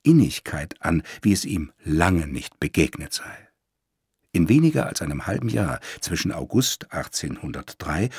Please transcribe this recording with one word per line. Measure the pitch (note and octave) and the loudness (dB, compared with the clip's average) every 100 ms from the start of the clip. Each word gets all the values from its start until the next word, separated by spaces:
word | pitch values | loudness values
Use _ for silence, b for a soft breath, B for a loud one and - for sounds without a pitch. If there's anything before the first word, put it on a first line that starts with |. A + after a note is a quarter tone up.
Innigkeit | D3 E3 D#2 - - D2+ D#2 - | 6 6 6 0 -8 -8 -8 -6
an, | D#2+ E2 - B | 0 0 -2 B
wie | G#2 | 2
es | G2 | 2
ihm | - F2 D2 _ | 0 -4 -6 _
lange | D#2+ D#2 F2+ F2 D2 | -2 2 4 2 0
nicht | C2+ - - | -6 -10 -8
begegnet | D2 - C#2+ - D2+ | -4 0 0 -2 -10
sei. | - - - - _ _ _ _ _ _ _ _ | -10 -12 -18 -20 _ _ _ _ _ _ _ _
In | F2 E2 | 2 4
weniger | C#3+ D#3+ C2+ - | 6 6 2 -2
als | - | -4
einem | D2+ C#2+ F2 | -6 -6 -4
halben | A#2 A#2+ | -4 -2
Jahr, | A2 F2 - B B | -2 -2 -4 B B
zwischen | - E2+ F#2+ | -6 -4 -2
August | E2+ C2 B2 B2 - - | -4 0 0 0 -2 -8
achtzehnhundertdrei | D#2+ - - C#2 - D2 - - - D2+ D#2 B2 | -10 -8 -8 -8 -8 -10 -10 -12 -12 -6 -2 -2